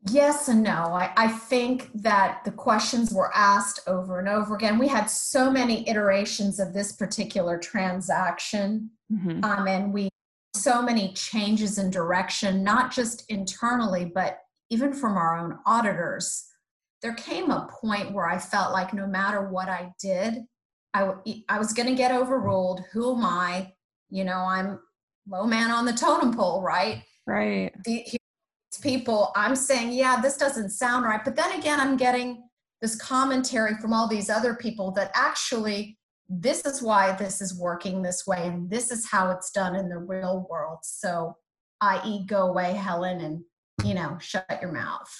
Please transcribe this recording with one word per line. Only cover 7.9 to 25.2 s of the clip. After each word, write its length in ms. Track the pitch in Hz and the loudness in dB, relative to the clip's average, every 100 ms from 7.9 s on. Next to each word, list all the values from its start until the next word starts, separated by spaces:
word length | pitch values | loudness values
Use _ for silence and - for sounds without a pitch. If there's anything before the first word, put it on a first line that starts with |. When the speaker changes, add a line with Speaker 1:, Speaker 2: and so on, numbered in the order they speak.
| 180 180 175 180 175 - 214 202 214 220 _ _ | -2 0 0 0 -2 -4 -2 -2 -2 -6 _ _
Speaker 2:
Mm-hmm. 300 | 214 180 165 208 | -2 -2 -2 0
Speaker 1:
um, 220 | 202 190 | 0 2
and 260 | 190 202 | 0 0
we, 160 | 202 196 _ _ _ _ - | -2 -4 _ _ _ _ -2
so 260 | - 240 | 2 2
many 320 | 247 233 190 | 4 0 0
changes 640 | - - 220 202 214 214 202 | -6 -4 -2 2 2 0 0
in 120 | 190 | -2
direction, 760 | 185 170 180 196 - 202 190 | 0 0 0 0 -2 0 0
not 280 | 196 220 240 | 2 2 2
just 320 | - 233 - - | 0 -2 -4 -8
internally, 840 | 208 185 - 233 247 220 185 175 | -6 -6 -4 0 0 0 -2 -2
but 260 | 180 175 - - _ _ | -2 -2 -4 -16 _ _
even 220 | 226 277 | 0 0
from 240 | 269 233 196 | 0 0 2
our 220 | 165 165 | 2 0
own 200 | 170 - - | -4 -4 2
auditors. 800 | 226 214 170 170 - - - - _ _ _ _ _ | 2 2 0 -4 -4 -6 -8 -10 _ _ _ _ _
There 120 | 226 | -8
came 360 | 226 - 339 359 | -8 -8 -4 0
a 200 | 180 - - | -2 -4 -8
point 300 | 220 202 190 | -4 -2 -4
where 160 | 202 170 | -4 -2
I 100 | 180 | -2
felt 360 | - 208 185 | -2 0 0
like 200 | 185 185 | 0 -2
no 140 | 202 196 | -4 -4
matter 400 | 190 196 208 196 | -2 0 -2 -2
what 200 | 185 185 | -4 -4
I 240 | 185 180 - | -6 -8 -10
did, 420 | 190 185 214 226 - _ _ _ _ | -4 -2 -2 -4 -10 _ _ _ _
I 60 | 202 196 | -2 0
w-, 380 | 185 - - - | -2 -8 -10 -4
I 120 | 208 | -2
was 120 | 214 | -2
gonna 240 | - 240 254 | 0 0 2
get 160 | 254 | 2
overruled. 680 | 254 254 262 196 190 185 185 - | 4 2 0 2 0 0 -2 -6
Who 240 | 220 240 247 | -4 -2 0
am 80 | |
I? 480 | 202 175 180 180 190 _ _ _ _ | 0 0 -2 -2 -6 _ _ _ _
You 160 | 190 185 | -4 -2
know, 140 | 185 | -2
I'm 400 | 185 190 190 190 _ _ _ _ | 0 0 0 -6 _ _ _ _